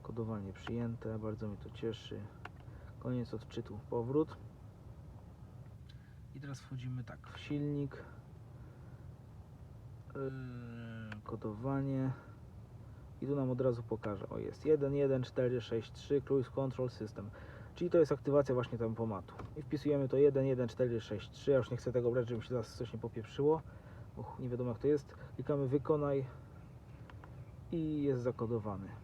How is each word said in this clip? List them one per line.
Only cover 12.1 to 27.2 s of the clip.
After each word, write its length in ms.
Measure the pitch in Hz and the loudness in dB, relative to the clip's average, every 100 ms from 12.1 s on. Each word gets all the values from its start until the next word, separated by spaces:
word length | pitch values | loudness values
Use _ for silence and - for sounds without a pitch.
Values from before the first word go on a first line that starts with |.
| 131 - - - - - - - - - - | -2 -8 -14 -14 -14 -14 -14 -14 -14 -14 -6
I 60 | 131 | 0
tu 80 | 143 | 2
nam 160 | 131 | 2
od 100 | 127 | 6
razu 220 | 127 117 | 4 4
pokaże. 460 | 117 110 110 98 - | 0 -2 0 -2 -4
O, 80 | - | -4
jest 280 | - - 147 | -4 -2 6
jeden 300 | 156 139 143 | 6 6 4
jeden 280 | 139 135 | 6 4
cztery 380 | 123 - 127 123 | 2 2 4 2
sześć 300 | 110 117 104 | 0 -2 -2
trzy 300 | - - 143 | -12 2 2
Cruise 300 | 135 139 123 | 6 2 4
Control 380 | - 135 131 127 | 0 0 0 -2
System. 400 | - 107 - 101 - - - - - | -2 -8 -6 -10 -10 -12 -12 -12 -2
Czyli 140 | 175 | 6
to 80 | 170 | 8
jest 140 | 151 | 8
aktywacja 440 | 143 - 139 139 123 | 6 6 6 6 4
właśnie 220 | 120 117 | 2 0
tempomatu. 580 | 113 113 113 98 - - - - | 0 2 0 0 -6 -12 -10 -10
I 40 | |
wpisujemy 460 | 147 147 143 143 135 | -2 0 4 4 6
to 100 | 135 | 8
jeden 280 | 143 135 135 | 8 8 4
jeden 220 | 127 120 | 4 2
cztery 340 | - 127 117 | 4 4 4
sześć 300 | - 104 - | 0 -6 -6
trzy. 200 | - - | -4 6
Ja 60 | 135 | 6
już 140 | 117 | 6
nie 60 | 123 | 0
chcę 140 | - | 2
tego 200 | 120 120 | 4 4
brać, 160 | 123 117 | 4 2
żeby 100 | 117 | -2
mi 60 | |
się 60 | - | 0
zaraz 260 | 123 113 - | -2 -2 -6
coś 180 | 123 | -6
nie 60 | 120 | -4
popieprzyło. 600 | 117 117 104 - 143 160 - - - - - - | -6 -6 -8 2 4 4 2 -14 -14 -14 -12 -10
Uch, 180 | 120 - | -8 -6
nie 100 | 127 | -4
wiadomo 200 | 120 123 | 0 0
jak 100 | 113 | 2
to 80 | 139 | 4
jest. 280 | 147 - - - - | 4 2 -14 -12 -8
Klikamy 320 | 131 143 135 | 0 2 4
wykonaj. 580 | 143 - 151 143 139 135 - - - - - - - - - | 2 4 4 4 2 0 -8 -14 -16 -16 -16 -16 -16 -14 -14